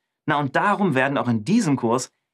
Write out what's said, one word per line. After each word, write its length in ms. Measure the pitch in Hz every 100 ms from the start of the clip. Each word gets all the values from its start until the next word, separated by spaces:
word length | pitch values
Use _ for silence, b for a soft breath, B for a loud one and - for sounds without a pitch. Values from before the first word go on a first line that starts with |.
| _ _ -
Na 120 | 147
und 160 | 139
darum 400 | 165 190 190 196
werden 240 | 131 135 139
auch 80 | 120
in 160 | 113
diesem 320 | 107 226 175
Kurs 380 | 131 117 123 - _ _